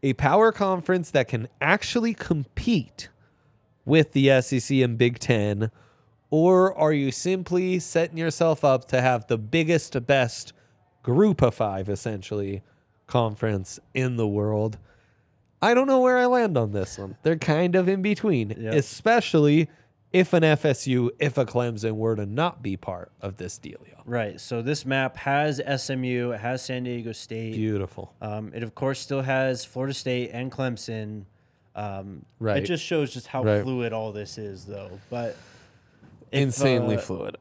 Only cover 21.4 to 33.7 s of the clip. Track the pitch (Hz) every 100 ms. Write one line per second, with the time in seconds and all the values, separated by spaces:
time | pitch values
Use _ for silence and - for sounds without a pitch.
21.4 | 120 - 120 113 113 110 110 110 101 110
22.4 | 170 - 110 95 - 90 87 _ 98 95
23.4 | 90 - 71 82 - - - 120 107 82
24.4 | - 120 117 147 131 135 131 - - 139
25.4 | 151 139 139 139 - 131 127 123 120 113
26.4 | 117 127 - 127 123 120 113 110 - 113
27.4 | 113 110 107 104 95 - - _ 110 104
28.4 | 110 - 117 - 135 135 - 139 135 131
29.4 | 135 127 - - 135 135 - 123 123 117
30.4 | 127 - 131 117 - 113 107 107 95 _
31.4 | _ _ _ - 104 98 98 85 - _
32.4 | 110 101 - 151 - 165 139 127 - -
33.4 | 110 104 104